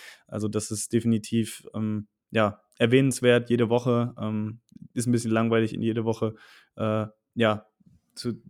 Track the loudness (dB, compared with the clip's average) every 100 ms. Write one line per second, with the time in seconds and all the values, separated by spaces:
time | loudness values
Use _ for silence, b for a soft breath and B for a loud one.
0 | B B _ -6 -4 -4 -4 -8 -2 0
1 | 2 0 0 -2 -2 -8 -12 -6 -4 -4
2 | -8 _ _ 0 0 0 _ _ 4 4
3 | 4 2 4 4 2 0 2 2 2 0
4 | 0 -4 -6 -4 -6 -10 _ -20 -10 -4
5 | 0 0 2 0 2 2 0 -2 -2 -2
6 | -2 -2 -4 -6 B B B -6 -2 -2
7 | -4 -10 _ 2 2 2 -4 _ _ _
8 | _ -10 -8 -8 -14